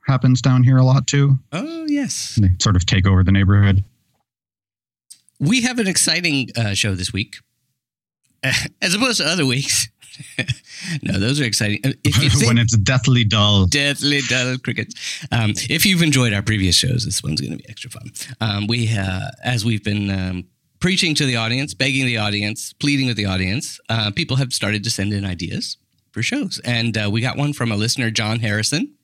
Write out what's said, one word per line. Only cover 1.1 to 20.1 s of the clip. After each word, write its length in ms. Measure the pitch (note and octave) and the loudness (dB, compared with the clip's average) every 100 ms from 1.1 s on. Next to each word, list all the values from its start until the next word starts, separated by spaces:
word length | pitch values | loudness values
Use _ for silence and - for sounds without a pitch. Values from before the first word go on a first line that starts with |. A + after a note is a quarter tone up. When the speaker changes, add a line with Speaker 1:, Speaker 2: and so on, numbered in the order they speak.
| C#3+ C#3+ C3+ _ | 2 4 2 _
Speaker 2:
Oh, 340 | D#3+ D4 E4 D#4+ | -8 -6 -6 -2
yes. 480 | C#4+ C4+ - - - | -2 -2 -6 -4 2
Speaker 1:
They 100 | F#2+ F2+ | 2 2
sort 140 | A2+ F2+ | 2 2
of 100 | E2+ | 2
take 220 | F#2+ F#2 | 2 4
over 160 | F#2+ | 4
the 80 | F#2 | 4
neighborhood. 520 | G2 G2 G2+ G2+ F#2+ - _ _ _ _ _ _ _ _ _ _ _ _ - _ _ | 4 4 4 4 2 0 _ _ _ _ _ _ _ _ _ _ _ _ -20 _ _
Speaker 2:
We 220 | C#3+ B3+ | 2 2
have 160 | A#3+ B3 | 2 0
an 80 | G3 | 0
exciting, 640 | D#3+ - D#3+ F3 C#3 B2 - | 0 0 0 0 0 -2 -2
uh, 200 | G#2+ G2 | -2 0
show 180 | G#2+ | -2
this 180 | F#2 F#2 | -2 -4
week, 260 | F#2+ G#2+ - _ _ _ _ _ _ | -4 -6 -10 _ _ _ _ _ _
<laughs> 400 | _ _ _ _ | _ _ _ _
as 500 | C3+ - - _ G3 | -2 -2 -4 _ -4
opposed 240 | G3 C4 A3+ | 0 0 0
to 60 | C#3 | -2
other 200 | F3+ C3+ | 0 0
weeks. 420 | B2 C3+ - A2+ | -2 -2 -2 -4
<laughs> 40 | _ - - - - - - - - F#3 D#3+ | _ -20 -20 -12 -8 -6 -8 -10 -16 -8 -6
No, 160 | - G2 | -4 -2
those 200 | G#2 C#3+ | 0 0
are 40 | |
exciting. 360 | B2 G2+ G#2 G#2 C3+ | -2 -2 -2 0 -2
Uh, 60 | C3+ | 0
if 140 | - - | 0 2
you 60 | - | 4
Speaker 1:
<laughs> 160 | - A#2 | 4 4
When 80 | A#2 | 4
Speaker 2:
think 20 | A2+ | 4
Speaker 1:
it's 100 | A2+ | 2
deathly 480 | F#2+ C3 - B2 | 2 2 4 4
dull. 440 | G#2+ A2 G#2 G2+ F#2 | 4 2 4 4 4
Speaker 2:
Deathly 540 | C#3+ C#3+ C#3+ C#3+ C#3+ B2 | 2 0 0 0 0 0
dull 300 | B2+ B2+ B2+ | -2 -2 -4
crickets. 380 | - A#2 - - - - D3 | -4 -6 -8 -10 -10 -10 -4
Um, 200 | A#2+ G#2+ G#2+ - | 0 0 -2 -2
if 160 | D#3 G3 | 0 2
you've 160 | F3+ | 4
enjoyed 320 | E3 C3 A#2+ | 4 4 2
our 80 | G2+ | 0
previous 340 | G2+ G#2+ F#2+ E2+ | 0 2 2 2
shows, 300 | - - - | 2 -2 -2
this 160 | - | -4
one's 160 | - D2+ | -4 -4
gonna 160 | C#2 - | -4 -8
be 140 | - | -14
extra 200 | - A#2+ | -16 -16
fun. 200 | - - - - - | -16 -18 -16 -16 -6
Um, 240 | A2 G2+ G#2 | -4 -2 -2
we, 300 | A#2+ A2+ A2 | 0 0 0
uh, 320 | F#2+ F#2 G2 - | -2 -4 -6 -6
as 200 | - B2 | -4 -2
we've 200 | A2 G#2+ | 0 -2
been, 260 | G#2+ G#2 | -2 -2
um, 340 | G2+ | -2